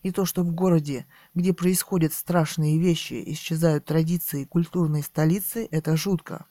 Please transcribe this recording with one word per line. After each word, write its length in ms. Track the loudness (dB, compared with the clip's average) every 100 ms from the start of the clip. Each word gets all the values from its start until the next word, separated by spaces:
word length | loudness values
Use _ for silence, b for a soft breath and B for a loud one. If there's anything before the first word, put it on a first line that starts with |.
И 80 | -4
то, 120 | -2
что 200 | -2 0
в 80 | -2
городе, 560 | 2 4 4 2 -8 -8 b b
где 180 | 0 0
происходят 640 | 2 2 0 0 0 0
страшные 640 | -2 0 2 2 0 2 2
вещи, 460 | 2 0 -2 -10 -8
исчезают 600 | -10 -6 0 2 2 0
традиции 580 | 0 0 -2 -4 -8
культурной 580 | -2 -2 0 0 0 -2
столицы, 680 | -4 0 2 2 -2 -8 -4
это 260 | -4 0 -2
жутко. 480 | 0 -4 -6 -14 -16